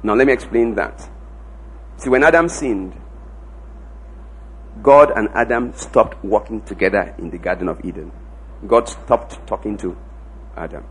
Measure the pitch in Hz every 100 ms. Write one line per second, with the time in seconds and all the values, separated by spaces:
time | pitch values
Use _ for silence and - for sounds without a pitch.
0 | 107 107 135 123 - 117 117 101 64 -
1 | - - - - - - - - - -
2 | 131 127 151 165 170 - 143 98 92 -
3 | - - - - - - - - - -
4 | - - - - - - - 110 131 143
5 | 147 120 107 - 117 120 123 - - 127
6 | 110 - 98 104 - 110 - 95 95 98
7 | 90 - 85 87 90 90 90 85 92 85
8 | 78 - - - - - 101 117 117 -
9 | - 120 - - - 107 110 104 92 87
10 | - - - - - - 80 73 -